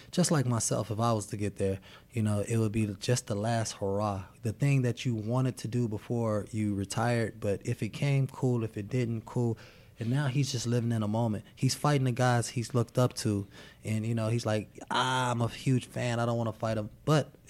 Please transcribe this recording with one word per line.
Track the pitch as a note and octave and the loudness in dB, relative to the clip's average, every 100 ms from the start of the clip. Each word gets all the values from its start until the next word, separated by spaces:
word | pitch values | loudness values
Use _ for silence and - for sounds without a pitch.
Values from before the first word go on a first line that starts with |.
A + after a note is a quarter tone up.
| - | -4
Just | - E3 | 0 2
like | D#3 B2 | 2 2
myself, | A2+ - A#2+ G#2+ | 0 0 -2 -2
if | G#2 | 0
I | A#2 | 2
was | A2+ F#2+ | 0 -2
to | G#2 | -4
get | G#2 - | -4 0
there, | G2 F#2+ - - - | 0 0 -6 -20 -8
you | A#2 | -2
know, | G#2+ G#2 G2 | 2 2 2
it | A2+ | 2
would | A2 | 2
be | A2 G#2 G2 | 2 0 -2
just | - B2 - | 0 0 0
the | G2+ | -2
last | A2 A#2 A2 | 0 0 -2
hurrah, | - G2 G2 G#2+ F#2+ F#2+ - | -4 -2 0 0 -2 -8 -6
the | A2+ | -6
thing | - C#3+ C3+ | 0 2 4
that | B2 A2+ B2+ | 2 0 -2
you | A2+ | -2
wanted | G#2 B2+ C3 - | 0 0 0 -2
to | A2+ | -4
do | A#2+ A#2+ | 0 0
before | G#2 - A#2+ A2+ G#2+ G2+ | -2 -2 0 0 0 -2
you | A2 G#2 G2 | -2 0 0
retired. | F#2+ A2+ A#2+ A#2 A2 A2 | -2 0 0 2 0 -2
But | G#2 F#2+ - | -2 -2 -2
if | A#2 | -4
it | A2 | -4
came, | - C#3+ C#3 C3 | -2 0 2 0
cool. | - C3 B2 | 0 0 2
If | A2 G#2+ | -2 -4
it | G#2 | -4
didn't, | B2+ A#2 A2+ - | -2 0 -2 -4
cool. | B2+ A#2+ A2+ - - - - | -2 0 -2 -8 -20 -20 -8
And | A2+ | -2
now | C#3 C#3+ | 0 0
he's | C3 C3+ | 0 0
just | A#2+ A#2 | -2 0
living | A#2+ A#2 | 0 2
in | A2+ | 0
a | G#2 | 0
moment. | A2 A#2+ G2+ - - | 0 0 -2 -6 -2
He's | C3 - | 0 2
fighting | D3 D3 C3 | 2 2 2
the | |
guys | A#2+ B2 A#2+ - | 2 4 4 0
he's | B2 A2 | -4 -2
looked | B2 A2+ - | 0 0 2
up | B2 - | 2 2
to. | A2+ G2+ G2+ - - - | -2 -2 -4 -12 -20 -12
And, | G#2+ A2 A2 | -4 -2 -2
you | A#2 | 0
know, | A2 | 0
he's | A#2 A2+ | 0 0
like, | G#2+ F#2+ - - | -2 -4 -12 -4
"Ah, | B2 B2+ C3 B2 | -2 0 2 0
I'm | A#2+ | 2
a | A#2 | 0
huge | - C3+ B2+ - | 0 2 2 0
fan. | A#2 A#2+ A#2 | -4 -2 0
I | A#2 | 0
don't | A#2 | 0
wanna | A2+ | -2
fight | - A2+ A2+ | -2 -2 -2
him." | G#2+ - | -4 -4
But | - D3+ - - | 2 2 0 -8